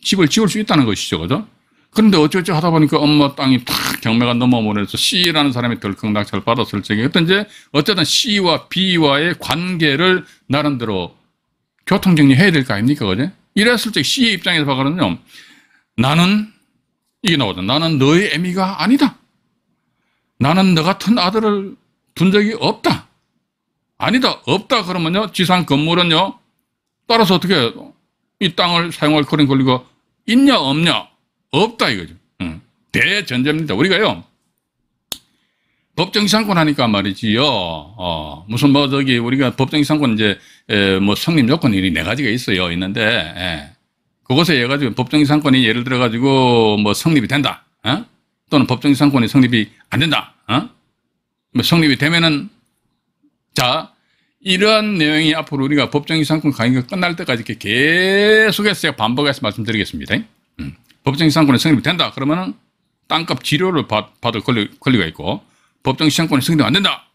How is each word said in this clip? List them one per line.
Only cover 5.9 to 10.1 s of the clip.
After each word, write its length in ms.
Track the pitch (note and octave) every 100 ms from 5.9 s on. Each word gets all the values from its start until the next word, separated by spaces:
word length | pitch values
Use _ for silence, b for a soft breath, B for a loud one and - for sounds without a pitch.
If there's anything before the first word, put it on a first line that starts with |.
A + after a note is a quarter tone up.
| F#2+ A2
낙찰을 340 | G#2 G#2 - A2+
받았을 380 | A#2 A2 G#2
적에 200 | - G#2+
어떤 220 | C3 F3+ E3
이제 200 | G3 G3+ B B
어쨌든 320 | C#3+ D3 F#3 D3+
C와 640 | - - G#3 F3+ D3 -
B와의 680 | F3 F#3+ E3+ D3 C#3+ E3 -
관계를 840 | - D3+ F3+ F3 D#3 C#3 F#3